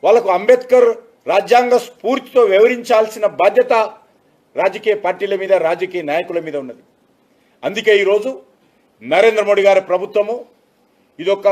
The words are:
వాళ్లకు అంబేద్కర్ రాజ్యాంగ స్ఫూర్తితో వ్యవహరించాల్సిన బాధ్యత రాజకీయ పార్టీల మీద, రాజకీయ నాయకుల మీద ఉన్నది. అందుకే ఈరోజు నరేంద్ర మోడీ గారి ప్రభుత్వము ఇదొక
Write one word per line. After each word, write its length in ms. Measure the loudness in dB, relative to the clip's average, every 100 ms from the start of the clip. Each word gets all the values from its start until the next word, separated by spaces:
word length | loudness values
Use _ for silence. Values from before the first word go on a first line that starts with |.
వాళ్లకు 240 | 2 2 2 -2
అంబేద్కర్ 500 | 2 2 4 2 2 0 -12 _ -2
రాజ్యాంగ 420 | -2 2 2 4 0
స్ఫూర్తితో 580 | -2 _ -4 -4 -2 0 2
వ్యవహరించాల్సిన 760 | 4 2 0 0 0 0 -2 -6 0
బాధ్యత 300 | 0 2 0 0 -2 -8 _ _ _ _ _ -4
రాజకీయ 380 | -4 -2 -4 -2
పార్టీల 300 | -4 -4 -4 -4
మీద, 100 | 0 0 0
రాజకీయ 340 | -4 -6 -8 -4
నాయకుల 300 | -6 -4 -8 -6
మీద 100 | -10
ఉన్నది. 200 | -10 -18 _ _ _ _ _ _ _ _ -8
అందుకే 240 | -4 2 2
ఈరోజు 280 | 2 0 -2 -10 _ _ _ _ _ _
నరేంద్ర 420 | -4 2 2 2 0
మోడీ 140 | 2 4
గారి 140 | 2 0
ప్రభుత్వము 480 | -4 -2 -4 -4 -6 -12 _ _ _ _ _ _ _
ఇదొక 260 | -4 0 2